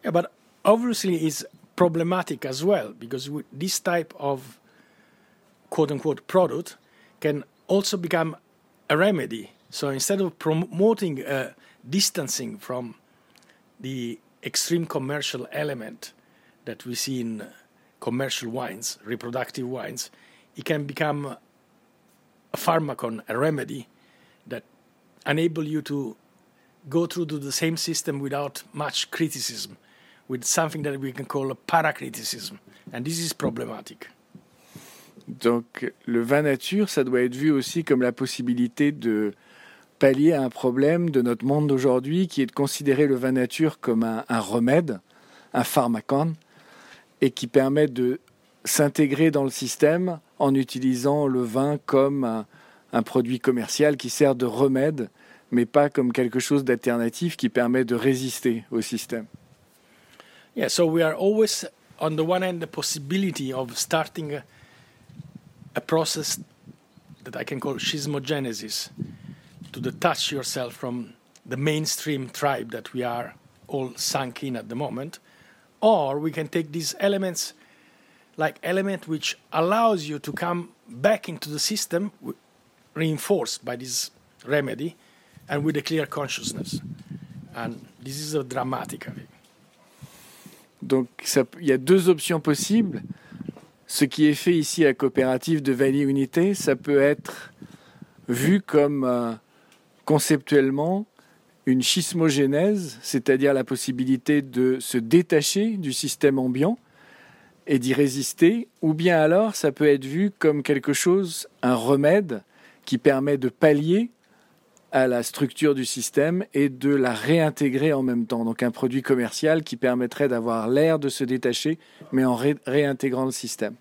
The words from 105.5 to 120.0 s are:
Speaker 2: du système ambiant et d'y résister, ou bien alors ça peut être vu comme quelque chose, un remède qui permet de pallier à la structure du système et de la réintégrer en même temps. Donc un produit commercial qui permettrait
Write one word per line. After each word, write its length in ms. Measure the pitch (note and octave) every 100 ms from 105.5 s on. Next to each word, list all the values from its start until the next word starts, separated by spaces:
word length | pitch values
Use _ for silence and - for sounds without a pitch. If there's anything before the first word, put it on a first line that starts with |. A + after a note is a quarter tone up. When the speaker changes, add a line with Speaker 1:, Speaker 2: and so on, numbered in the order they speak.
| G3 A3 G#3
Speaker 2:
du 160 | D3+
système 460 | B2 C3+ - D3 C3+
ambiant 380 | C3 B2+ D#3+ A#3+ _ _ - - - _ _ _ -
et 120 | C3+
d'y 140 | B2
résister, 760 | C3 C#3+ C3 C3 - E3+ A#3 A#3 _
ou 120 | D#3+
bien 280 | D#3 F3 E3+
alors 340 | D#3 F3+ A3 G3+
ça 160 | D#3
peut 160 | C3+ D3+
être 160 | C#3+
vu 280 | C3+ D#3 G3+ -
comme 260 | D#3+ D3
quelque 280 | C3+ C#3+ B2
chose, 560 | C#3 F3+ F#3 F#3 D#3+ - _
un 140 | B2+ B2
remède 680 | A#2 C#3 D3 F#3+ F#3 A2 - _ - _
qui 140 | - B2
permet 400 | - C3+ C#3+ C#3+
de 100 | B2+
pallier 600 | - D#3+ D3 D#3 F#3+ A#3 _ _ _ _ _ _ _ _
à 160 | C3+ C3
la 160 | B2
structure 500 | A#2 - C3+ - D3+
du 120 | C#3 B2
système 600 | - A2+ - D3+ F3 -
et 160 | C#3+ C#3+
de 240 | B2+ C#3
la 200 | C#3+ B2+
réintégrer 800 | A2+ A#2 E3 D#3 - C#3+ C3 D3+
en 100 | C#3+
même 220 | C3 A#2+ A2+
temps. 200 | A#2 A2+
Donc 160 | A2+
un 80 | B2
produit 320 | - B2+ C3
commercial 640 | B2+ C3 A#2 - D#3 D#3+
qui 120 | D#3 A#2
permettrait 520 | B2+ B2